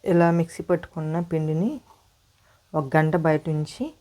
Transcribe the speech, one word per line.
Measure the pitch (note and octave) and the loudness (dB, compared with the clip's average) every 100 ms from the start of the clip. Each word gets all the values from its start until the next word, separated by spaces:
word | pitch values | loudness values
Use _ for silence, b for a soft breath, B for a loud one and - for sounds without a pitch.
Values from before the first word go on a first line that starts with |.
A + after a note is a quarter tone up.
ఇలా | - E3+ E3+ | 2 4 4
మిక్సీ | E3+ E3 - | 2 -2 -6
పట్టుకున్న | F3+ E3+ - - D#3 E3 | -2 -2 -2 -8 -6 -4
పిండిని | F3 D#3+ D#3 D#3 G#3+ D4+ _ _ _ _ _ _ b b _ | -4 -4 -2 -2 -2 -4 _ _ _ _ _ _ b b _
ఒక | D#3 C#3 | -6 0
గంట | D#3 D#3 F3 | 2 2 2
బయట | D#3+ D#3 - | 2 0 0
ఉంచి | D3+ D3+ - D4+ - | -4 -4 -8 -10 -10